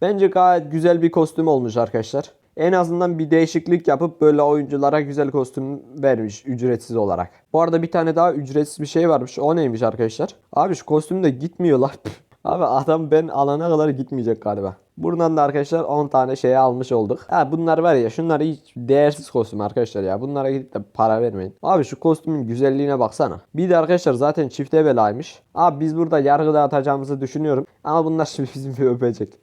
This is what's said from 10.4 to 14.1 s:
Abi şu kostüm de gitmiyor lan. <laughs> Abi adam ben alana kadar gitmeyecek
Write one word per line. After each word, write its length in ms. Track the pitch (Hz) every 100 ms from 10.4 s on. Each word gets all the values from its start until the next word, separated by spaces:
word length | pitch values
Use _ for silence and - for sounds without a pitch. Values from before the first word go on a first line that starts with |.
| _
Abi 220 | - 185 160
şu 100 | -
kostüm 380 | 151 151 190
de 60 | 170
gitmiyor 500 | 127 165 - 175 135
lan. 120 | 135 -
<laughs> 480 | - - _ _
Abi 220 | - 175 147
adam 460 | 226 - 160 156
ben 160 | 156 165
alana 420 | 135 139 143 170
kadar 200 | 160 156
gitmeyecek 520 | 135 127